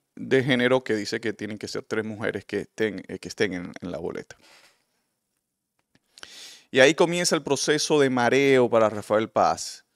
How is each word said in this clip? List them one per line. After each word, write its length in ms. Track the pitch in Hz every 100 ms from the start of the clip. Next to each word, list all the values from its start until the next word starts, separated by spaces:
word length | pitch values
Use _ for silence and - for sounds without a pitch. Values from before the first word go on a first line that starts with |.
| _ -
de 280 | 120 131
género 400 | 127 123 123 127
que 120 | - 107
dice 260 | 101 110
que 120 | 110
tienen 260 | 104 104 107
que 80 | 104
ser 160 | 101
tres 200 | - 110
mujeres 420 | 107 104 107 104 -
que 160 | 101
estén, 420 | - - 110 95 -
eh, 120 | 92
que 80 | 87
estén 260 | - 110
en, 180 | 90 87 -
en 120 | 92
la 80 | 80
boleta. 360 | 87 - - - _ _ _ _ _ _ _ _ _ _ _ _ _ _ _ _ _ - - - - - _
Y 120 | 120
ahí 140 | 135 160
comienza 380 | 170 175 175
el 100 | 165
proceso 540 | 147 135 - 151 - 156
de 120 | 135
mareo 600 | 127 117 127 139 131 120
para 200 | 113 107
Rafael 400 | 107 - 107 110
Paz 560 | - 87 80 - - _